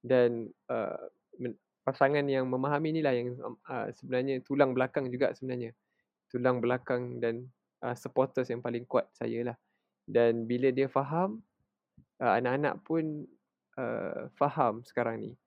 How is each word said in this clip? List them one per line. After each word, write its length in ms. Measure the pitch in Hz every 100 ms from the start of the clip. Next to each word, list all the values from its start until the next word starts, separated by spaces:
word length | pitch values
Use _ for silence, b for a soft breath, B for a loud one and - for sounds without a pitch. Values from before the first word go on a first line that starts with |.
| 123
Dan, 480 | 127 120 117 113 - -
uh, 400 | 117 104 - - _ _ -
men-, 160 | 123 107 _ _
pasangan 400 | - 135 139 147 143
yang 160 | 135 131
memahami 480 | 131 139 147 160
ni 80 | 160
lah 160 | 147 123
yang, 160 | 123 123
um, 160 | 113 120 -
uh, 240 | 127 107 120
sebenarnya 460 | 131 127 135 131 -
tulang 320 | 139 135 127
belakang 320 | 127 - 131
juga 240 | 123 139
sebenarnya. 400 | - 131 127 117 - _ _ _ _ _
Tulang 320 | 123 127 123
belakang 560 | 120 127 - 123 123 123
dan, 320 | 117 117 127 _ _ _
uh, 160 | 123 120
supporters 560 | - - 131 - 127
yang 80 | 120
paling 240 | 123 120 123
kuat 240 | 123 - _
saya 240 | 117 117 120
lah. 40 | 117 _ _ _ _ -
Dan 400 | 113 117 117 113
bila 240 | 123 135
dia 160 | 127 135
faham, 560 | 135 139 165 190 220 _ _ _ _ _ _ _ _
uh, 120 | 127 104
anak-anak 480 | 123 135 147 - -
pun, 400 | 165 160 151 185 _ _ _ _ -
uh, 480 | 123 117 87 - 127 -
faham 480 | 143 160 123 110 120
sekarang 380 | - 117 113
ni. 80 | 107 127